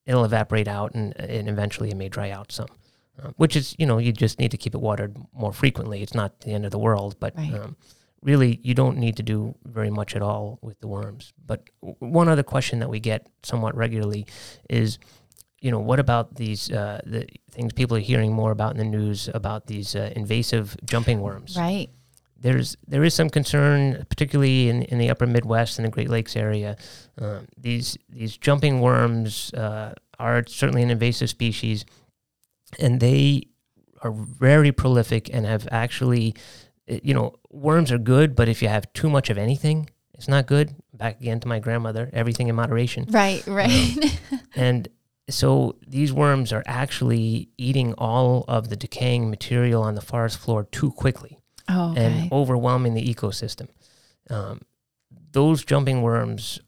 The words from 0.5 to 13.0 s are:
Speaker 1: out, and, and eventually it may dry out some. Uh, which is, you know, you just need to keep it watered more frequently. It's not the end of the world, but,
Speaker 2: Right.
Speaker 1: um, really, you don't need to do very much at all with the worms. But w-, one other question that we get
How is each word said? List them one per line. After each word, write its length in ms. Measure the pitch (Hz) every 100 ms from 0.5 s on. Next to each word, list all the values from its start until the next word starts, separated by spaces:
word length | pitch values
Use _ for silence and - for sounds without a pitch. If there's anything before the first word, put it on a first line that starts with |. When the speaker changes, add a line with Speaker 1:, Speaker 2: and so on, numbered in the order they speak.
| 110 104
Speaker 1:
out, 240 | 101 107
and, 240 | 117 104 -
and 300 | 104 113 104
eventually 400 | 104 104 - 107
it 80 | 98
may 100 | 98
dry 200 | 104 101
out 220 | 98 101
some. 160 | - 113 _ _ _ _ -
Uh, 80 | 139 -
which 200 | 151 156
is, 200 | 135 -
you 80 | 156
know, 140 | 113
you 120 | 117
just 280 | 110 113 -
need 100 | 123
to 80 | -
keep 160 | -
it 60 | 107
watered 340 | 113 104 104 104 -
more 200 | 127 104
frequently. 480 | 98 139 - 110 101
It's 140 | 101 117
not 240 | 101 -
the 100 | -
end 140 | 104 101
of 60 |
the 80 | 104
world, 360 | 110 104 101 -
but, 160 | 107 165
Speaker 2:
Right. 160 | 151
Speaker 1:
um, 220 | 107 107 - _ _ _ _
really, 360 | 139 143 123 117
you 100 | 127
don't 240 | 123 131 127
need 200 | 117 110
to 60 |
do 300 | 110 107 110 - -
very 260 | 113 107
much 240 | 104 104 113
at 80 |
all 340 | 101 104 104 123
with 160 | 113 -
the 80 | 107
worms. 440 | 101 101 104 - _ -
But 240 | 110 _ _
w-, 140 | - -
one 280 | 123 165 170
other 140 | 151
question 380 | 135 139 - 117
that 100 | 117
we 100 |
get 280 | 110